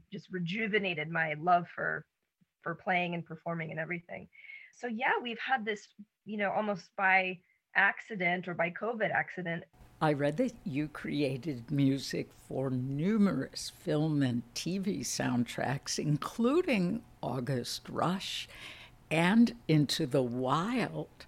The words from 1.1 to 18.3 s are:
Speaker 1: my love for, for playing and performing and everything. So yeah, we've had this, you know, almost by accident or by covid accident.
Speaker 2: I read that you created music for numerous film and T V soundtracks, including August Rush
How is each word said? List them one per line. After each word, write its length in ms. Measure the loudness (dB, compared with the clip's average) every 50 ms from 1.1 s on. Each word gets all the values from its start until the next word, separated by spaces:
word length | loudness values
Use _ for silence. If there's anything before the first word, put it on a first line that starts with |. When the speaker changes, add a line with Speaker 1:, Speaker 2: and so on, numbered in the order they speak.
Speaker 1:
my 240 | -2 -2 -2 -2 -2
love 340 | -2 2 4 4 4 4 0 -8
for, 300 | -6 -4 -2 -2 -4 -6 _ _ _ _ _ _ _ _ _ _ _
for 140 | -8 -8 -8
playing 380 | -6 -2 0 0 0 0 0 -2
and 120 | -4 -6
performing 460 | -8 -12 -10 -6 -6 -4 -4 -6 -6
and 80 | -6 -6
everything. 480 | -6 -4 -6 -8 -8 -10 -14 -14 -14 -16 _ -20 -20 -20 -18 -20 -20 -20 _
So 120 | -10 -8
yeah, 260 | -6 -4 -2 0 0 0 0
we've 180 | -2 -6 -8 -6
had 260 | -2 -2 -2 0 0
this, 240 | -2 -4 -6 -6 -16 _ -20 -20 _ _ _ -12
you 140 | -8 -4 -2
know, 120 | -2 0
almost 400 | 0 0 0 0 -2 -4 -6 -10 _
by 420 | 0 4 4 6 4 4 2 -4 -8 _ _ _ _ _ _ 2
accident 720 | 4 4 4 2 0 -8 -8 -4 -2 0 2 0 0 -2 -4
or 60 | -2
by 160 | -2 -2 -2
covid 400 | -2 -4 -4 -4 -2 0 0 0
accident. 540 | 0 0 -2 -2 -4 -8 -6 -4 -4 -6 -8 -12 _ -20 -20 -14 -4 0
Speaker 2:
I 140 | 2 2 2
read 220 | 4 2 0 2 2
that 160 | 0 0 -2 -6 -8
you 240 | -4 -2 -2 -2 -4
created 840 | -6 -8 -6 -4 0 0 0 0 0 -2 -4 -6 -6 -6 -6 -2
music 600 | 2 4 4 4 4 2 -2 -4 -4 -4 -4 -6 -10 -20 -12 -8
for 220 | -4 -2 -2 0
numerous 1000 | 0 -2 -2 -2 -2 0 2 2 4 6 4 4 4 2 -2 -4 -6 -10 -10 -12
film 520 | -12 -8 -2 0 2 2 2 2 4 2
and 200 | 2 2 2 0 -4 -6 -8
T 240 | -6 -4 -4 -4 -2
V 220 | -2 -2 -2 -2
soundtracks, 1000 | -2 -4 -2 -2 0 2 2 2 2 0 -2 -4 -2 -2 -2 -2 -4 -6 -4 -2
including 1040 | 0 2 0 0 0 -4 -2 0 2 4 4 4 2 2 2 2 2 0 0 -4 -6 -10 -12 -8
August 680 | -6 -4 -4 -2 -2 -2 -2 -2 -2 -4 -6 -8 -10 -6
Rush 600 | -2 0 0 0 0 -2 -4 -6